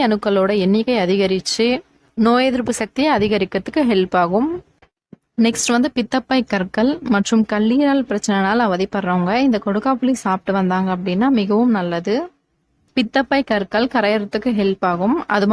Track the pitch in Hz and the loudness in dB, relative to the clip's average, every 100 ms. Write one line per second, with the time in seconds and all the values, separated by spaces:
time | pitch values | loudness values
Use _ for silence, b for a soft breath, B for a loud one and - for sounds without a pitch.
0 | 247 214 208 196 190 208 185 208 226 240 | 2 0 0 2 2 2 2 2 2 0
1 | 180 196 190 190 - - 233 262 - _ | 0 2 0 -2 -4 -2 0 -2 -6 _
2 | _ - 220 247 262 247 233 240 220 - | _ 0 2 4 2 0 -4 -4 -6 -2
3 | 302 247 208 208 190 196 - 320 262 196 | 0 2 0 0 -2 -4 -4 0 2 2
4 | 185 185 175 190 294 359 - _ _ _ | 2 0 2 0 0 -4 -10 _ _ _
5 | _ - _ - 226 226 - 240 277 - | _ -20 _ 0 0 0 0 0 0 -2
6 | 208 262 - 262 - 202 185 - 240 330 | -2 -4 -2 -2 0 -2 -2 0 0 0
7 | 302 202 196 226 214 208 220 254 285 277 | 0 0 2 0 2 0 0 2 2 0
8 | 247 208 - 196 190 226 226 180 196 202 | -2 -4 -2 0 0 0 0 0 -2 -4
9 | 185 180 180 226 269 214 208 202 262 262 | -2 0 0 0 2 0 -2 -2 -2 0
10 | 254 254 202 185 - 196 185 185 190 185 | 0 -2 -2 -2 -2 0 0 0 -2 -4
11 | 185 180 254 247 196 208 247 208 175 170 | -2 0 2 2 2 2 2 0 -2 -4
12 | 175 233 359 - _ _ _ _ _ - | -2 -4 -4 -12 _ _ _ _ _ -4
13 | 220 269 269 277 269 214 190 208 254 247 | -2 -2 0 -2 0 -2 -2 -2 0 0
14 | 208 214 208 220 254 208 196 190 185 175 | 2 0 -2 -4 -2 0 0 0 -2 0
15 | 196 320 - 202 202 | 0 -2 0 0 2